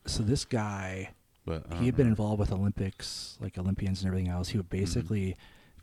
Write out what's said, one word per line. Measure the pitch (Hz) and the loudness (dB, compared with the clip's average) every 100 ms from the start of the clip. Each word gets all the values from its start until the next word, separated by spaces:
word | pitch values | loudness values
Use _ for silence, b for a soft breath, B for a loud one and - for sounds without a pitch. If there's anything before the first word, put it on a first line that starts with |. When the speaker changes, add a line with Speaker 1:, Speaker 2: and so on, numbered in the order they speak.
| - | -6
Speaker 1:
So | - | -2
this | 107 143 | 2 2
guy, | - 120 107 101 95 95 95 - _ _ - | 0 -2 -2 -4 -6 -8 -10 -14 _ _ -6
Speaker 2:
But | 80 - | -6 -4
I | |
Speaker 1:
he | 85 | 0
Speaker 2:
don't | 120 | 2
Speaker 1:
had | 123 | 6
been | 127 | 6
Speaker 2:
know. | |
Speaker 1:
involved | 107 107 107 | 4 2 2
with | 101 | 2
Olympics, | 95 101 - 98 - - - - - | 2 2 0 -2 -4 -10 -10 -12 -10
like, | 107 - | -8 -4
Olympians | 92 98 98 95 | 0 0 0 0
and | 95 | 0
everything | 95 90 | 0 0
else. | 87 87 | 0 -2
He | 110 | -2
would | 92 | -2
Speaker 2:
Mm-hmm. | 95 | -2
Speaker 1:
basically | 95 87 82 107 95 90 B B B - | 0 0 0 0 0 -4 B B B -16